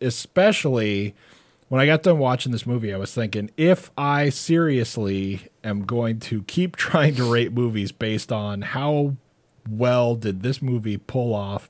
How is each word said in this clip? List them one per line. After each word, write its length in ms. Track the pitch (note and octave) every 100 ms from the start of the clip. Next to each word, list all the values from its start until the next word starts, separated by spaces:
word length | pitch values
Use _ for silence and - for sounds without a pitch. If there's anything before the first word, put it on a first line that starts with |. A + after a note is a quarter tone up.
especially 1120 | B2+ - - F3+ G#3 - D3+ B2 G#2+ G2+ G#2+ - _ - _ _ -
when 120 | C3
I 60 | C#3+
got 160 | D#3
done 160 | F3+ D#3
watching 340 | C3 B2+ C3
this 140 | A#2 A#2+
movie, 260 | B2 A2
I 40 | G2
was 160 | G2
thinking, 360 | - A2 G#2+ G#2 -
if 340 | E3 F3+ - -
I 320 | C#3+ C#3+ C#3+
seriously 1120 | - - E3 E3 C3 A2 A#2 G2+ G2 G2 F#2 - _
am 220 | A2 G2+
going 340 | G2 A#2+ A#2 A2+
to 220 | - A2
keep 320 | G2+ - F3+ -
<laughs> 0 |
trying 380 | - E3 D3 B2+
to 140 | A#2+
rate 220 | A#2+ G#2
movies 400 | A#2+ A#2+ A2 F#2+
based 400 | - A2+ A2 -
on 300 | A2 G#2 G2+
how 520 | G2+ C3 C#3+ D3 C#3+ C3+ _ _ _ _ A2+
well 460 | G#2+ B2 B2 A#2+
did 280 | A#2 A2 F#2+
this 180 | A#2+ C3+
movie 360 | C3 A#2+ G#2+ G#2
pull 380 | - C3 A#2+
off 340 | G#2 G2 G2+